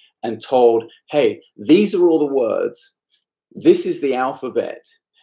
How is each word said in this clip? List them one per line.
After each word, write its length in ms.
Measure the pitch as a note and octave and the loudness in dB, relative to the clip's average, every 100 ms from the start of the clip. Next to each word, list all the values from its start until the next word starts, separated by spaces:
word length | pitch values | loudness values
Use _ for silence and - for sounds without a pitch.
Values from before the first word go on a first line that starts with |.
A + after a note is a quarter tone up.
| _ _ | _ _
and 180 | A#2 A2+ | -10 -10
told, 480 | - B2+ A#2+ A#2 A2+ _ _ | -2 2 4 2 -2 _ _
"Hey, 320 | D3 A#2+ G#2 - - | 0 0 -2 -10 -6
these 360 | G#2 F3 G#3 | 2 4 4
are 140 | F#3 F3 | 2 2
all 120 | D#3+ | 2
the 140 | C#3+ C3+ | 0 -2
words, 540 | A2+ F#2+ F#2 - - _ _ _ _ _ _ | -2 -2 -4 -8 -20 _ _ _ _ _ _
this 340 | - D#3 - F#3+ | -2 2 2 0
is 140 | D3+ | -4
the 160 | C#3 B2+ | -4 -2
alphabet," 680 | C3 C#3 C3 A#2 - - - _ _ _ | -4 -6 -8 -6 -6 -8 -18 _ _ _